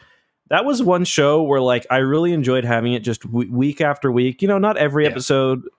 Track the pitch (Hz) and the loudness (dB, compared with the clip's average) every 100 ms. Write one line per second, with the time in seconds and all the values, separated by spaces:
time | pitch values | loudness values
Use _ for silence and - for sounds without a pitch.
0 | _ _ _ _ - 160 262 247 208 180 | _ _ _ _ -2 0 0 0 2 0
1 | 175 - 143 156 151 139 127 123 - 131 | 0 0 2 2 2 2 2 0 0 0
2 | 135 151 175 170 131 131 120 117 120 123 | 2 0 0 0 0 0 0 0 0 -2
3 | 113 110 117 117 104 123 139 143 151 143 | -4 -6 -4 -4 -2 -2 -2 0 -2 -2
4 | 135 123 127 127 196 202 208 214 147 143 | 0 0 0 -2 -2 0 0 0 0 0
5 | 151 143 - 135 131 131 - | 0 -2 0 0 0 -2 -6